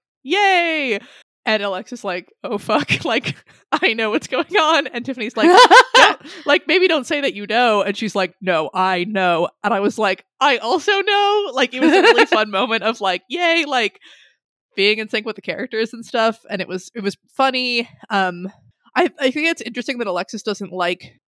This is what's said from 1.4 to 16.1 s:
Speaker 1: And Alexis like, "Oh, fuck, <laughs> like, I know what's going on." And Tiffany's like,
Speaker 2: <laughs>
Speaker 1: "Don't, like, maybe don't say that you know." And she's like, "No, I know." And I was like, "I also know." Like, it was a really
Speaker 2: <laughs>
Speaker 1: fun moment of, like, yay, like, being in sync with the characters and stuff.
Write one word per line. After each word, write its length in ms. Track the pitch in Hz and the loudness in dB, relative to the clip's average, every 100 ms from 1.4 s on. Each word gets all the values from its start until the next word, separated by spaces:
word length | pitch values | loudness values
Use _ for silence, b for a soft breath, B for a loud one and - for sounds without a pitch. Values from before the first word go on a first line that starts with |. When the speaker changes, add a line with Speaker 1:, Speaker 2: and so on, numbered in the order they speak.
| - | -2
Speaker 1:
And 180 | 214 | -2
Alexis 400 | 202 185 196 240 | -2 -6 -10 -10
like, 280 | 196 180 - _ | -8 -8 -10 _
"Oh, 140 | - 208 | -8 -6
fuck, 320 | - 220 285 - | -2 -2 0 -4
<laughs> 100 | 311 | -2
like, 300 | 233 - - _ b b | -2 -4 -10 _ b b
I 220 | 302 370 | -2 0
know 160 | 220 220 | -2 -2
what's 160 | 254 - | -2 -4
going 280 | 254 - 381 | -4 -2 0
on." 300 | 311 320 - | 2 2 0
And 180 | 240 247 | -6 -8
Tiffany's 320 | 254 220 - | -8 -6 2
like, 120 | 302 | 6
Speaker 2:
<laughs> 460 | 381 466 453 - 508 | 8 10 8 8 6
Speaker 1:
"Don't, 260 | - - 302 339 294 | 4 2 -10 -8 0
like, 220 | 294 - | 0 2
maybe 200 | 359 359 | 2 2
don't 200 | 311 240 | 0 -2
say 140 | 294 | -4
that 120 | 277 | -4
you 140 | 202 202 | -6 -4
know." 340 | 220 247 208 | 0 2 2
And 140 | 190 202 | 0 -4
she's 180 | 214 202 | -4 -2
like, 200 | 185 - | -4 -4
"No, 280 | 185 165 156 | -2 -2 -2
I 320 | 185 185 180 175 | -2 0 0 -2
know." 440 | 202 185 165 175 - | -2 0 0 -2 -4
And 100 | 208 | -2
I 60 | 233 | -2
was 180 | 202 220 | -4 -2
like, 280 | 202 190 _ - | -2 -4 _ -2
"I 160 | 285 240 | 0 0
also 440 | 220 349 403 392 | 0 -2 0 -2
know." 500 | 392 403 403 415 403 | 0 0 2 0 -2
Like, 200 | 247 254 | -2 -2
it 60 | 247 | 2
was 120 | 311 | 2
a 80 | 359 | 4
really 240 | 427 480 453 | 4 4 2
Speaker 2:
<laughs> 20 | |
Speaker 1:
fun 240 | 214 214 | 0 0
moment 320 | 196 220 226 | -2 -2 -2
of, 160 | 208 226 | -2 -2
like, 220 | 196 180 - | -2 -2 -4
yay, 340 | 311 349 330 294 | -4 0 0 0
like, 340 | 262 208 - b b b b _ _ _ - | 0 -2 -4 b b b b _ _ _ 0
being 240 | 202 214 | 2 2
in 100 | 214 | -2
sync 160 | 220 220 | -6 -6
with 120 | 202 | -10
the 40 | |
characters 520 | - - 254 220 226 | -8 -8 -6 -4 -4
and 120 | 233 | -6
stuff. 340 | - | -6